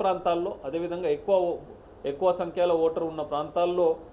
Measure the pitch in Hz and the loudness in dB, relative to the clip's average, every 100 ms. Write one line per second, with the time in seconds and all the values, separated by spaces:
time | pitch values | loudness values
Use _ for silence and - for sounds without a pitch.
0 | 196 175 175 170 185 - 180 165 175 175 | 0 0 0 0 -2 -6 -6 -4 -4 -2
1 | 175 147 - 190 175 160 - - - - | -2 -2 2 2 2 -2 -8 -20 -20 -8
2 | 139 139 185 180 175 165 175 170 165 165 | -6 0 2 2 -2 0 2 4 2 0
3 | 165 156 147 147 151 175 175 180 165 165 | -4 -4 -4 -4 -2 0 2 4 2 2
4 | - | -4